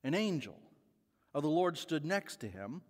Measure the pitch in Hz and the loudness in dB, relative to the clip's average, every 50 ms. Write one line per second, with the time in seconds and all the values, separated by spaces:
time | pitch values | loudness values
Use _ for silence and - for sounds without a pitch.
0 | - 135 151 196 220 208 185 151 123 104 87 - - - - _ _ _ _ _ | 0 0 0 2 2 2 0 0 -2 -6 -12 -16 -20 -20 -20 _ _ _ _ _
1 | _ _ _ _ _ _ _ 143 143 151 156 170 185 180 170 - - - 160 156 | _ _ _ _ _ _ _ 0 2 4 4 4 4 4 2 0 -4 -2 -2 -2
2 | 147 160 190 202 196 - - - - 107 92 95 98 101 135 180 - _ | 0 2 0 0 0 -4 -12 -8 -8 -10 -8 -8 -8 -8 -8 -10 -12 _